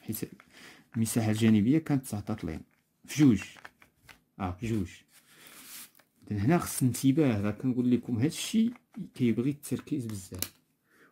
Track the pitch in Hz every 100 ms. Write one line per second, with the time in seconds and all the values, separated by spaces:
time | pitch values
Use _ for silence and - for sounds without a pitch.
0 | - 110 - - _ - - - _ 113
1 | 113 123 110 107 113 107 107 156 156 143
2 | - 104 104 107 85 78 - _ _ _
3 | - - 147 98 - - - _ _ _
4 | - - _ - 95 90 113 110 87 -
5 | _ _ _ - - - - - - _
6 | _ _ - 104 110 170 117 - 131 113
7 | 135 139 143 104 104 107 131 120 123 123
8 | - 110 147 - - 220 226 - _ 240
9 | 165 - 123 113 131 147 - 131 - 151
10 | 113 104 92 98 - - _ _ _ _
11 | -